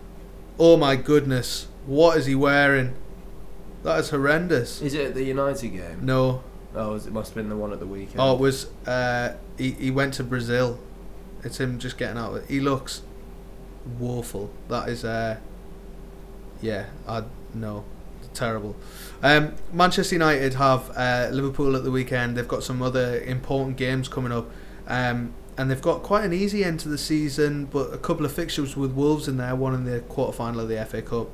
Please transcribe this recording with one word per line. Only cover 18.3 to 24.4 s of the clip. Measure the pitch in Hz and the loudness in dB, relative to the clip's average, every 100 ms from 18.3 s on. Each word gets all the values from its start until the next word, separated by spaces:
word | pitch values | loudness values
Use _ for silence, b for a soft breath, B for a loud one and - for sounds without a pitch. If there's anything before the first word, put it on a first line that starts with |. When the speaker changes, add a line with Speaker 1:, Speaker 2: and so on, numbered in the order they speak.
Speaker 1:
Terrible. | - 120 110 104 - B B B B | -4 -2 -2 -6 -10 B B B B
Um, | 139 151 - - - | 6 6 4 -2 -4
Manchester | 175 180 190 180 175 | 4 4 4 2 4
United | 156 139 135 | 4 4 2
have, | 127 135 127 - 120 | 4 6 4 2 -2
uh, | 123 123 117 | 2 2 2
Liverpool | 135 139 139 139 131 | 0 0 2 2 4
at | |
the | 131 | 2
weekend. | 131 127 127 120 120 | 0 0 0 0 -2
They've | 120 | -2
got | 120 | -4
some | - 127 | -2 -2
other | 127 131 123 117 | 0 2 0 0
important | 127 127 - 139 135 131 | -2 -4 0 0 0 -2
games | 127 131 131 | 0 0 -2
coming | 135 123 | -2 -2
up. | 117 | -2